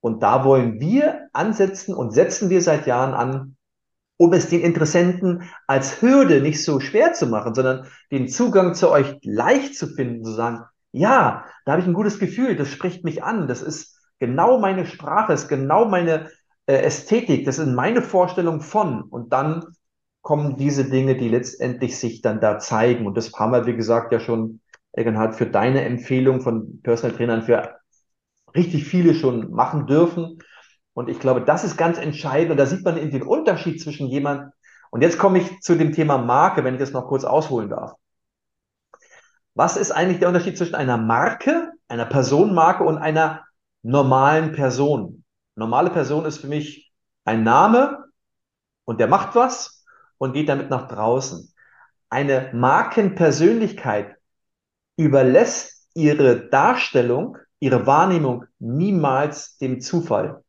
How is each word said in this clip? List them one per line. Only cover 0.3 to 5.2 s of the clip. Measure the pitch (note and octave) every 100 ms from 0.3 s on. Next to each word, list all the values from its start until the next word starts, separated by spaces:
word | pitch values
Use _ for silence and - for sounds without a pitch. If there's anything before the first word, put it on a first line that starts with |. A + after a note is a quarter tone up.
| B2+ C3
wollen | C3+ A#2+ A2
wir | D3 B3+ D4+ - -
ansetzen | - F#3+ G#3+ F#3+ F#3+ -
und | F#3 A#2+
setzen | G#2+ F3+ - G3
wir | F#3
seit | F3 D3 -
Jahren | B2 C3+
an, | C3 A#2+ C3+ C3+ - _ _ _ _ _ _
um | E3+
es | F3 -
den | E3+
Interessenten | E3+ E3 D3+ F3+ F3 F3+